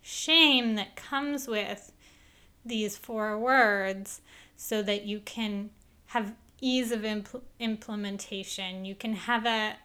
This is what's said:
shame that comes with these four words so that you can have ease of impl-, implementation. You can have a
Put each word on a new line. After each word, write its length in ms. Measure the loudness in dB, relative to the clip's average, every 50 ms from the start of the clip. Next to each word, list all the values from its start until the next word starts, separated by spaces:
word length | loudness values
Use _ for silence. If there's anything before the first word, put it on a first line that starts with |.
shame 720 | -12 -10 -8 -6 0 6 8 8 8 8 8 6 4 4 0
that 220 | 0 -2 -6 -10
comes 500 | -16 -10 -4 -4 -2 -2 -2 -2 -4 -4
with 460 | -2 -2 -2 -2 -4 -6 -10 -12 -20 _ _ -20 -20 -20 -20 -20 -20 _ -20 -20 _ _ _ _
these 320 | -4 -2 -2 -2 -2 -4
four 420 | -8 -12 -8 -4 -4 -2 -2 -2 0
words 800 | 2 6 8 8 8 8 6 4 2 -2 -2 -4 -6 -10 -12 -16 _ -20 -20 -20 -20 -20 _
so 260 | -16 -6 -2 -2 0
that 220 | 0 0 -2 -2 -2
you 160 | -4 -6 -6
can 500 | -6 -10 -8 -6 -4 -4 -4 -4 -6 -8 -12 -18 -20 -20 _ _ _
have 280 | -4 -2 -2 -2 -2 -8 -12 -20 -20 _ -4
ease 320 | -2 2 2 2 2 0
of 80 | -2 -2
impl-, 400 | -2 -2 -4 -4 -6 -8 -12 -12 -14 -14 -12 _
implementation. 1300 | -2 -2 -2 -4 -6 -8 -6 -4 -4 -4 -6 -6 -8 -8 -8 -8 -8 -8 -8 -8 -6 -6 -6 -8 -8
You 100 | -10 -10
can 200 | -6 -4 -4 -4
have 320 | -4 0 0 0 2 2
a 300 | 2 2 2 0 -2 -4 -8